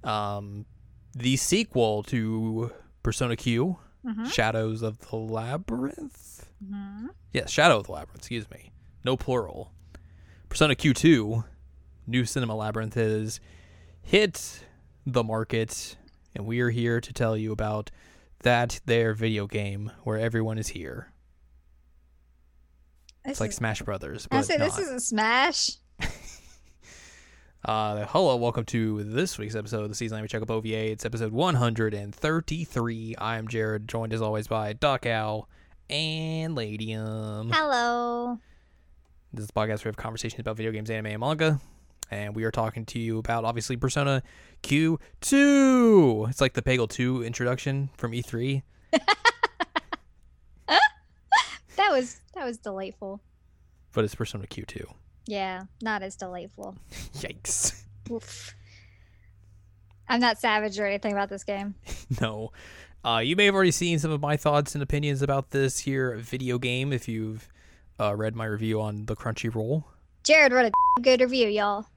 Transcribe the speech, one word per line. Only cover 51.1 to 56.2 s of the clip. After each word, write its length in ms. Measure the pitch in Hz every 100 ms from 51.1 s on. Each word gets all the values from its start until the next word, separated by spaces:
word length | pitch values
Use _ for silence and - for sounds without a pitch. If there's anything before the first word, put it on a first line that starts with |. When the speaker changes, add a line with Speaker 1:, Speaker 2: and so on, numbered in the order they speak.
| _ _ 880 - - _ -
Speaker 2:
That 160 | 392
was, 280 | 285 247 - -
that 100 | 381
was 140 | 269 233
delightful. 600 | - 190 190 - 196 202 _ _ _ _ _ _ _
Speaker 1:
But 120 | -
it's 100 | 107
Persona 320 | - 113 107 98
Q 180 | -
two. 220 | 104 - - - - - -
Speaker 2:
Yeah, 380 | 202 190 185 196 -
not 200 | 220 214
as 140 | 190
delightful. 600 | 190